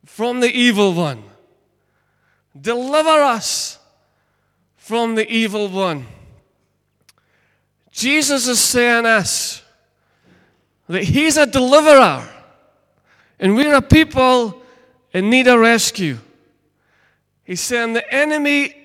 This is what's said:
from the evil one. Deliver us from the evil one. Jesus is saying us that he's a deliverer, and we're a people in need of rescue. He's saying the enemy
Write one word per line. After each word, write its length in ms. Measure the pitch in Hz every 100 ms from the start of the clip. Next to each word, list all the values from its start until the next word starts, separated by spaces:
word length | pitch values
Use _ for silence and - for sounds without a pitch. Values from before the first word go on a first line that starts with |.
from 360 | _ - 233 247
the 100 | 240
evil 420 | 254 247 208 202
one. 300 | 170 160 120 104 _ _ _ _ _ _ _ _ _ _ _ _ 143
Deliver 640 | 143 240 254 294 311 311
us 560 | 285 226 - - - - _ _ _ _ _ _ _ _ _ _
from 380 | - 226 233
the 160 | 220 220
evil 380 | 226 220 214 202
one. 380 | 185 190 147 117 - - _ _ _ _ _ _ _ _ _ _ _ _ _ _ _ _
Jesus 540 | - 247 302 277 277 240
is 140 | 240
saying 460 | - 247 240 233 233
us 560 | 220 180 - - - _ _ _ _ _ _ _ _ _ _ _ _ -
that 160 | 180
he's 320 | 180 240 320 302
a 100 | 285
deliverer, 840 | 262 254 285 311 285 208 135 117 - _ _ _ _ _ _ _ _ _ _
and 160 | 190
we're 220 | 208 294 285
a 60 |
people 760 | 269 311 311 269 254 254 226 - - _ _ _ _
in 180 | 180 202
need 160 | 247 254
of 140 | 240
rescue. 580 | 226 233 - - 170 117 - _ _ _ _ _ _ _ _ _ _ _
He's 160 | - 180
saying 320 | - 247 233
the 200 | 226 214
enemy 640 | 262 302 302 285 285 277 -